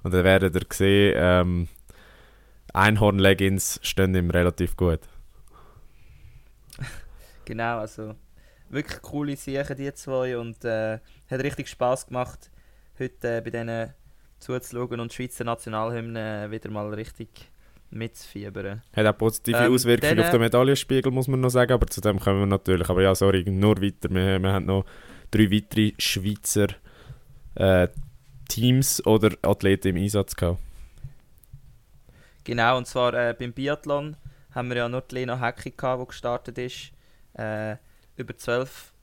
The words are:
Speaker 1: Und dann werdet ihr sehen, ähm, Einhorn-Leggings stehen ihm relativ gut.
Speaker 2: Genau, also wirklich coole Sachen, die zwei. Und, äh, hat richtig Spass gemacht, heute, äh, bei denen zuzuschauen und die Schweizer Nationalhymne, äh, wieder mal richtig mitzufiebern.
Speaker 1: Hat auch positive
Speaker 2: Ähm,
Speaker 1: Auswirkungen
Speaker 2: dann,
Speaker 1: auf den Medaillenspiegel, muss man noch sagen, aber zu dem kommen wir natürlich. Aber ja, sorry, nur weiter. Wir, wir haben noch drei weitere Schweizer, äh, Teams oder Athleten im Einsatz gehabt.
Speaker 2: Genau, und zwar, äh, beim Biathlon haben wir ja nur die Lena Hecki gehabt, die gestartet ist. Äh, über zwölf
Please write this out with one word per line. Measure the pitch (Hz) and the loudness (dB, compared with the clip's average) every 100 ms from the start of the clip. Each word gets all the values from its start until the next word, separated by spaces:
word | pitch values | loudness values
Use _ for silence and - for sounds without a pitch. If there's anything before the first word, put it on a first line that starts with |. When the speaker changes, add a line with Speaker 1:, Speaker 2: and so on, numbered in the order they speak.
Speaker 1:
Und | 92 92 | 2 4
dann | |
werdet | 90 95 92 90 | 6 6 4 0
ihr | - | -4
sehen, | - 98 98 101 62 | 2 4 6 6 4
ähm, | 90 90 90 87 85 - - - - - - - _ - - | 4 4 4 -2 -4 -10 -20 -20 -20 -20 -20 -20 _ -20 -6
Einhorn-Leggings | - 101 107 104 98 95 95 95 95 - - | 2 4 6 4 6 6 6 2 0 -4 -6
stehen | - - 95 92 | -6 0 2 2
ihm | 87 | 2
relativ | 87 87 - 87 - | 2 2 0 -4 0
gut. | 90 80 - - - - - - - - - - - - - - - _ - - 131 - - - - - - | 0 0 -6 -20 -20 -20 -20 -20 -20 -20 -20 -20 -20 -20 -20 -20 -20 _ -20 -16 -14 -14 -18 -20 -20 -20 -12
Speaker 2:
Genau, | 110 117 117 | -6 -4 -4
also | 107 - 110 107 - - - _ - | -8 -12 -14 -16 -20 -20 -20 _ -10
wirklich | 135 151 - | -10 -8 -14
coole | - 147 147 139 | -10 -8 -6 -8
Sachen, | - 135 139 135 | -6 -6 -6 -8
die | 139 | -10
zwei. | - - 131 127 120 | -10 -6 -4 -4 -6
Und, | 117 110 123 | -8 -10 -6
äh, | 110 110 110 - - _ | -4 -4 -6 -12 -20 _
hat | 131 | -6
richtig | 139 139 139 | -6 -6 -12
Spass | - 123 131 - | -4 -2 -2 -4
gemacht, | 123 127 - - - _ - _ - | -8 -8 -10 -20 -20 _ -20 _ -10
heute, | 127 - 117 117 | -10 -6 -6 -4
äh, | |
bei | 120 | -6
denen | 117 117 113 113 - - - - _ | -8 -6 -6 -8 -12 -20 -20 -20 _
zuzuschauen | - 127 - 120 123 123 | -8 -8 -8 -8 -6 -6
und | 117 | -8
die | - | -10
Schweizer | 123 - | -12 -8
Nationalhymne, | 117 117 - 107 113 120 117 113 110 107 104 | -6 -6 -6 -6 -4 -6 -8 -8 -8 -8 -8
äh, | |
wieder | 110 107 | -10 -8
mal | 104 104 | -8 -8
richtig | 107 113 - 113 - - _ _ - _ | -10 -12 -14 -18 -18 -20 _ _ -20 _
mitzufiebern. | 110 113 - - 101 104 101 98 107 _ - | -12 -12 -12 -18 -14 -12 -10 -10 -12 _ 2
Speaker 1:
Hat | 107 | 2
auch | 104 | 2
positive | 110 - - 120 | 0 0 -2 2
Speaker 2:
Ähm, | 123 | 4
Speaker 1:
Auswirkungen | 127 120 120 123 117 | 4 4 4 4 4
Speaker 2:
dann, | 170 | 4
Speaker 1:
auf | |
den | 123 | 4
Medaillenspiegel, | 117 120 135 139 - 131 135 | 4 4 4 2 2 0 2
muss | 127 131 | -2 0
man | 131 | 0
noch | 127 | 2
sagen, | 123 123 | 2 4
aber | 120 104 | 2 0
zu | - | 0
dem | 107 98 | 0 0
kommen | - 98 | 0 2
wir | 101 | 2
natürlich. | 98 - 90 85 | 2 2 0 2
Aber | 90 | 4
ja, | 95 95 | 4 4
sorry, | 98 95 90 | 4 4 0
nur | 95 104 95 | 2 4 4
weiter. | 98 - - | 0 -2 -2
Wir, | 92 95 95 | 0 2 2
wir | 95 | 0
haben | 98 90 | 0 0
noch | 95 - - - - - | 0 -2 -12 -20 -20 -2
drei | 107 107 | 4 4
weitere | 104 - - 107 - | 4 0 0 0 0
Schweizer, | - 101 92 101 - 104 101 - - - - - - - - - | -4 -2 -4 -6 -2 0 0 -2 -20 -20 -20 -20 -20 -20 -16 0
äh, | 95 92 90 - - - - - - | 4 4 2 -2 -14 -16 -20 -20 -10
Teams | - 120 131 127 - - | 0 2 4 2 0 2
oder | 110 107 - | 4 4 2
Athleten | - 104 98 95 98 | -2 2 2 2 0
im | 87 | -2
Einsatz | 101 104 95 - | 0 -2 -2 -2
gehabt. | 87 85 - - - - - - _ - _ - - - _ - - _ _ _ | -2 -2 -8 -16 -20 -18 -18 -18 _ -20 _ -20 -20 -20 _ -20 -20 _ _ _
Speaker 2:
Genau, | - 120 117 127 | -8 0 2 2
und | 123 | -2
zwar, | 131 123 120 | 0 0 0
äh, | 120 | -2
beim | 113 123 | -4 -10
Biathlon | 120 139 151 147 143 151 151 - - - | -6 -4 -4 -4 -4 -4 -12 -18 -20 -12
haben | - 123 | -8 -6
wir | 123 | -4
ja | 120 | -4
nur | 127 | -6
die | - 127 | -8 -8
Lena | 127 127 | -6 -4
Hecki | 120 - - | -6 -6 -14
gehabt, | - 131 127 | -6 -4 -4
die | 127 | -8
gestartet | - 120 120 - 120 | -8 -6 -6 -8 -10
ist. | 123 - - - _ _ - | -10 -12 -18 -20 _ _ -20
Äh, | - 110 107 107 107 _ _ _ - | -10 -8 -6 -8 -10 _ _ _ -16
über | 123 - | -14 -10
zwölf | - 120 135 - - _ | -4 -4 -4 -12 -20 _